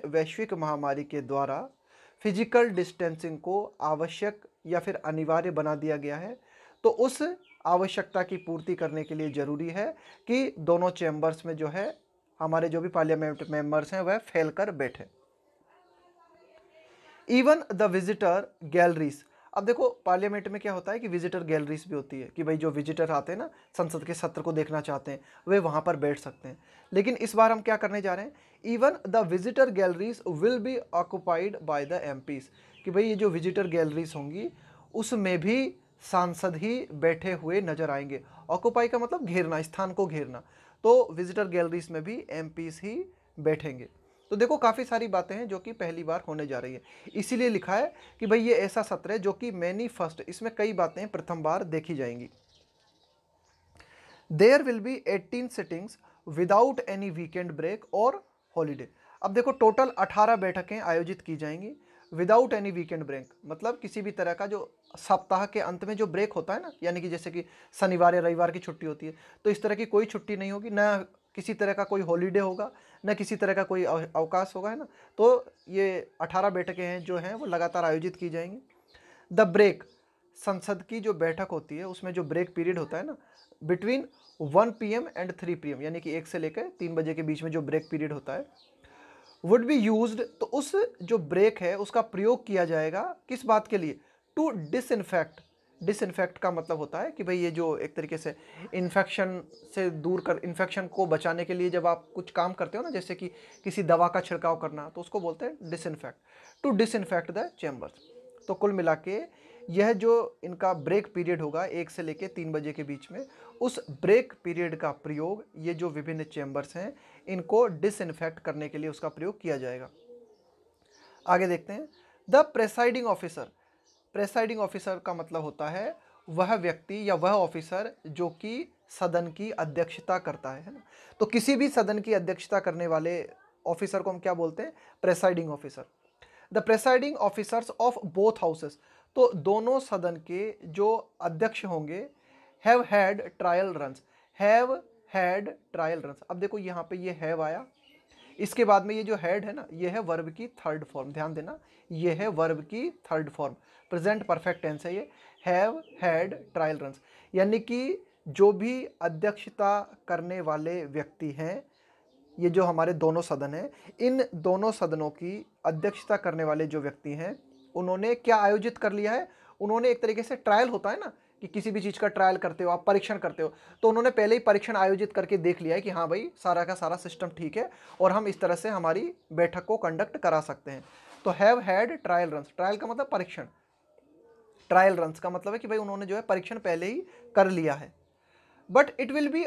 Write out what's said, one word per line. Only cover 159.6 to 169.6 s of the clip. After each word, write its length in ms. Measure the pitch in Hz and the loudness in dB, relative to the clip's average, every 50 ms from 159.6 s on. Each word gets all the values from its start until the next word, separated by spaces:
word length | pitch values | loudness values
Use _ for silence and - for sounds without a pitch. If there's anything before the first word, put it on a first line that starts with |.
| 208 202 208 208 202 - - - _ - | 2 2 2 0 -2 -6 -14 -14 _ -6
करने 340 | 175 170 165 175 185 185 | -4 -4 -4 -6 -6 -6
वाले 440 | 165 156 151 151 156 165 175 180 156 | -2 -2 -2 -2 -2 -4 -4 -6 -6
व्यक्ति 460 | 139 139 151 147 151 - - 165 151 | -6 -6 -6 -8 -8 -8 -10 -8 -8
हैं, 320 | 135 143 160 165 190 277 285 _ _ _ _ _ _ _ _ _ _ _ _ _ - - | -6 -6 -6 -6 -6 -8 -10 _ _ _ _ _ _ _ _ _ _ _ _ _ -4 2
ये 100 | 175 175 | 2 4
जो 140 | 165 190 185 | 4 4 4
हमारे 300 | 175 165 160 160 175 175 | 4 4 2 2 2 2
दोनों 280 | 151 160 160 160 170 | 2 4 4 4 2
सदन 320 | 165 - 151 135 139 139 143 | 0 -2 -2 -4 -4 -6 -6
हैं, 160 | 165 208 285 - - - - - - | -8 -10 -10 -12 -16 -20 -16 -6 0
इन 240 | 226 254 254 262 247 - - | 2 2 4 4 2 0 -2
दोनों 360 | 170 160 185 185 190 208 220 | -2 2 2 2 4 2 0
सदनों 380 | 214 - 190 160 160 156 151 151 | 0 0 -2 -2 0 -2 -4 -4
की 360 | 151 - 170 175 196 214 214 _ _ _ - | -6 -8 -10 -10 -8 -10 -12 _ _ _ -2
अध्यक्षता 520 | 160 160 156 156 202 196 - - - 208 202 | -2 0 0 0 -2 -2 -2 -2 -2 0 0
करने 260 | - 180 160 160 160 | 0 -2 -2 0 0
वाले 240 | 156 151 156 160 151 | 0 0 0 0 -2
जो 140 | 151 156 | -2 -4
व्यक्ति 320 | 139 143 143 - - 147 143 | -4 -6 -8 -8 -10 -10 -8
हैं, 260 | 151 165 190 277 - _ _ _ _ _ _ - | -8 -8 -8 -10 -12 _ _ _ _ _ _ -6
उन्होंने 400 | 175 180 180 185 190 202 233 240 | -4 -2 -2 0 0 2 0 0
क्या 200 | 240 - 240 226 | 2 4 4 4
आयोजित 420 | 214 208 202 208 214 208 233 233 - | 6 6 6 4 4 2 -2 -4 -2
कर 160 | - 208 196 | -2 -2 0
लिया 180 | 208 208 208 | 0 0 0
है? 160 | 226 262 359 - - _ - - - - | 0 0 -2 -6 -12 _ -20 -20 -12 -6